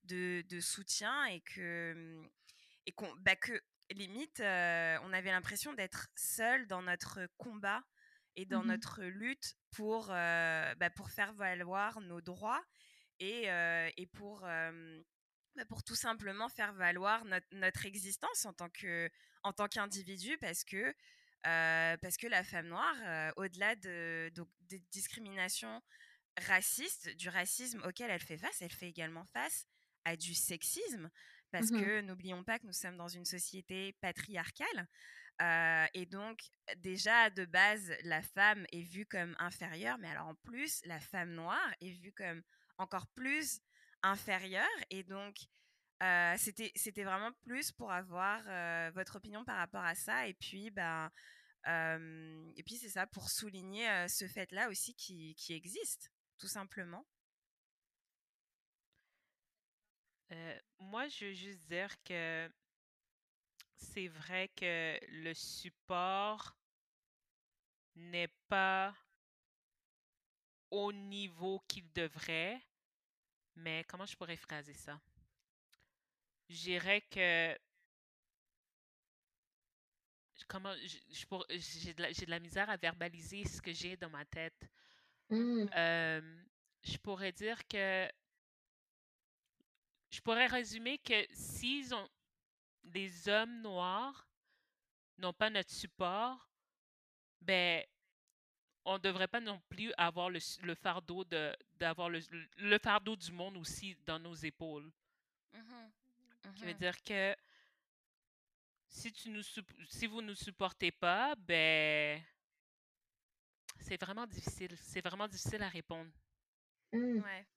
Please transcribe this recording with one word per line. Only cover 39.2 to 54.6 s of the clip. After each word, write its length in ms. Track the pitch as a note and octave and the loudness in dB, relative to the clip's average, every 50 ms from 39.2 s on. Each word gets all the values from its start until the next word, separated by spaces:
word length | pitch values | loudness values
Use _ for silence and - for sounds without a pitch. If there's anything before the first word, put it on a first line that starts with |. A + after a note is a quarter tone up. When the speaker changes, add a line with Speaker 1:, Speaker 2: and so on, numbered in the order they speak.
| F3 E3+ - - | -2 -2 -2 -2
Speaker 1:
inférieure, 600 | E3+ F3 F3 - F3 D#3+ D#3+ E3 G#3 A#3 B3+ B3 | -4 -4 -4 -6 -8 -6 -6 -4 -2 -2 -2 -2
mais 80 | G3+ E3 | -4 -6
alors 180 | D3+ D3 D#3+ D#3+ | -6 -6 -6 -8
en 80 | D#3+ | -10
plus, 460 | - _ - A#3 B3 C#4+ D#4 - - - | -12 _ -12 -6 -4 -2 -2 -2 -4 -4
la 160 | E3+ E3+ D#3 | -6 -8 -8
femme 320 | C#3+ - - F#3+ E3+ F3 E3+ | -8 -6 -4 -4 -2 -2 -4
noire 420 | E3 E3 E3+ G3 D4 F#4+ G3 - - | -4 -2 0 2 2 2 0 -2 -4
est 100 | F3+ F#3 | -8 -12
vue 220 | F3+ F3+ F3 F#3+ - | -12 -12 -14 -16 -12
comme 280 | - G3+ F3+ E3 E3 E3+ _ _ _ _ _ _ - | -6 -6 -6 -6 -6 -10 _ _ _ _ _ _ -6
encore 300 | F#3+ F#3 - F#3 F3 - | -6 -2 -2 -4 -4 -4
plus 520 | _ - B3+ C4 C#4 D4+ D#4 C4+ - - _ _ _ - - _ - _ | _ -4 0 2 2 2 2 0 -4 -6 _ _ _ -20 -20 _ -8 _
inférieure 640 | - F#3+ G3 G3+ - - G3 F#3 F#3 F#3+ F#3+ F#3+ A#3 F#4 A#4 F#4+ - - | 4 4 4 4 2 0 0 0 2 0 2 4 4 4 4 2 -4 -4
et 140 | - F#3+ F#3+ | -6 -8 -6
donc, 320 | F3+ F#3+ G3 G3+ G3+ G3+ - - - _ _ _ _ _ _ _ _ _ _ | -6 -6 -6 -6 -8 -10 -12 -16 -16 _ _ _ _ _ _ _ _ _ _
euh, 340 | F#3 F#3 F3+ F3 F3 F3 F3 G#3 | 6 8 8 8 8 8 6 4
c'était, 340 | - A3 G3 - A3+ G#3+ - | 2 0 0 -2 -4 -4 0
c'était 280 | - - A3 F#3+ G#3 G3+ | 0 -2 0 0 -2 0
vraiment 280 | F#3+ F#3+ F#3+ G#3 A#3 B3 _ _ | 0 2 2 0 -2 -4 _ _
plus 280 | A#3+ A#3+ C4 D4+ - - | -4 -2 -2 -2 -2 -4
pour 180 | - A#3+ G#3+ | -6 -4 -2
avoir, 500 | F#3 F3+ F#3+ F#3 E3+ F3+ F#3 G3 G#3 A3+ G#3+ G3+ | -2 -2 -2 -2 -2 0 2 2 2 0 -2 -4
euh, 420 | F#3+ F3+ F3 E3+ E3+ E3 E3 E3 E3 | -4 -2 0 0 0 0 0 -2 -2
votre 220 | F#3 F#3 - - G3+ | -4 -6 -6 -6 -12
opinion 260 | F#3+ G#3+ G3+ G#3+ B3 | -12 -10 -10 -8 -6
par 140 | - G#3+ G3 | -4 -2 -2
rapport 260 | F3 E3+ - G3 F#3 | -2 -2 -2 -2 0
à 100 | E3+ E3 | 0 0
ça 340 | F#3 - - G3 G3 B3 G#3+ | 0 0 0 0 0 0 0
et 60 | F3+ | -4
puis, 380 | _ - - - F#3+ G3+ A3+ | _ -8 -8 -8 -8 -8 -6
ben, 400 | G3+ G3 F3+ E3 D#3+ D#3+ D#3+ D#3+ _ - - - - - - _ _ _ _ - | -2 0 0 0 0 0 -2 -4 _ -12 -20 -20 -20 -20 -20 _ _ _ _ 2
euh, 840 | E3 E3 D#3+ D#3+ D#3+ D#3+ E3 D#3+ D#3+ D#3+ D#3+ D#3+ D#3+ D#3+ D#3 D#3+ D#3+ | 2 4 4 2 2 0 -2 -8 -10 -12 -12 -12 -12 -14 -14 -16 -14
et 80 | D#3 E3+ | -14 -12
puis 140 | - A3+ A#3+ | -10 -10 -10
c'est 120 | B3 A3 | -8 -6
ça, 160 | F#3+ G3 F#3 A3 | 0 0 -2 -2
pour 220 | - G3 F#3 - | -2 -8 -4 -2
souligner, 600 | - - G#3+ G#3+ F#3+ F#3+ F3+ F#3+ G3 G#3 A#3 A3+ | -2 -2 -2 -4 -8 -8 -10 -8 -4 -2 0 2
euh, 180 | G#3 F#3 F3 F3+ | 2 2 2 2
ce 180 | - - G3+ F#3 | 0 0 -2 -2
fait-là 420 | - A3 F#3 - F3+ F#3+ | -4 -6 -6 -4 -2 -2